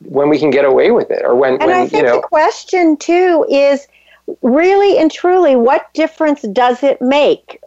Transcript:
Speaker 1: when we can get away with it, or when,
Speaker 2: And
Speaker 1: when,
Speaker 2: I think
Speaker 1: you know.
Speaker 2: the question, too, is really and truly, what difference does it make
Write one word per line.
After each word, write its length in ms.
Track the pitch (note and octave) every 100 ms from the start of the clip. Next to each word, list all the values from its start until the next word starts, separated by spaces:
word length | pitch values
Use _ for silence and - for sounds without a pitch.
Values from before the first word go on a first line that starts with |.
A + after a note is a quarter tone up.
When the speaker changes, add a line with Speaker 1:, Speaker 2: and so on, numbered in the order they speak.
Speaker 1:
when 280 | - C#3 D3
we 100 | D3
can 120 | D3+
get 160 | C3 C#3
away 240 | B2+ E3
with 200 | A3+ -
it, 120 | -
or 100 | -
when, 200 | B2 C3
Speaker 2:
And 120 | C3 D#4
Speaker 1:
when, 40 |
Speaker 2:
I 160 | F4+ -
think 60 |
Speaker 1:
you 100 | -
know. 140 | A#2+ F3
Speaker 2:
the 100 | -
question, 720 | D#4 E4+ - - F#4 E4+ D4+
too, 480 | - F4 F#4 D#4+ -
is 380 | C#4 C#4+ C4+ - _ _ _ - -
really 560 | B3+ C#4 F4+ G4 G4+ -
and 140 | D#4
truly, 420 | - F4+ F#4 D#4+
what 380 | C4 A#3 D#4 -
difference 500 | - D#4 - D#4 C#4+
does 400 | G#3+ G3 B3 A#3+
it 180 | C#4 -
make 640 | B3+ C#4+ A#3+ D3 - -